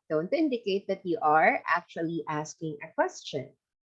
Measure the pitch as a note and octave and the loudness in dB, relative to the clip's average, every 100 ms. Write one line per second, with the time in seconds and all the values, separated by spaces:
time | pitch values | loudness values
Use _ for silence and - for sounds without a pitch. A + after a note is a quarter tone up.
0 | _ D#3 E3+ D4 D#4+ A#3+ G3+ F#3+ - F#3+ | _ -2 0 0 0 0 0 -2 0 -4
1 | F3+ E3 D#3 D#3 F3+ - - E3+ - - | -2 0 4 6 6 4 0 -2 -2 -6
2 | E3 E3 - D3+ D#3 - D#3+ D3 D#3+ - | -4 -4 -4 -4 -6 -8 -10 -8 -12 -2
3 | F4+ - - D3 - - _ _ | -2 -2 -10 -8 -8 -14 _ _